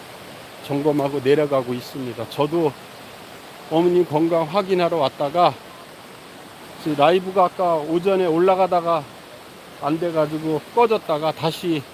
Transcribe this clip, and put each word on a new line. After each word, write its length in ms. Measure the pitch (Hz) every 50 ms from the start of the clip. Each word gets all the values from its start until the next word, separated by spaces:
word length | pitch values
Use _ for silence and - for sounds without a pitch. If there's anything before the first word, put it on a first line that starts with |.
| - - - - - - - - - - - - -
점검하고 560 | - 139 143 147 156 147 147 139 139 143 139 123
내려가고 500 | 135 143 156 151 143 143 135 123 123 123
있습니다. 520 | 120 117 - - 139 131 123 107 117 113 -
저도 400 | - - 143 147 160 170 160 143 123 - - - - - - - - - - - - - - - - - - -
어머님 340 | 156 165 175 180 175 180 175
건강 380 | - 147 151 165 165 170 165 165
확인하러 540 | 147 170 208 196 185 190 180 175 165 175
왔다가 560 | 160 139 131 - - 147 143 156 175 175 151 127 - - - - - - - - - - - - - - - - - - - - - - - - -
지금 160 | - 160 151
라이브가 480 | 139 139 160 180 190 180 185 185 196 180
아까 300 | 165 - - 185 175 165
오전에 500 | 156 147 160 160 175 175 202 190 190 185
올라가다가 800 | 170 156 165 180 196 190 185 190 175 180 175 165 170 170 156 139 - - - - - - - - - - - - - - -
안 180 | 143 143 160 165
돼가지고 600 | 175 170 160 160 151 151 156 151 156 156 156 147 - - -
꺼졌다가 580 | 233 240 220 226 202 - - 160 147 156 156 147
다시 500 | - 139 165 156 - - 175 160 147 127 -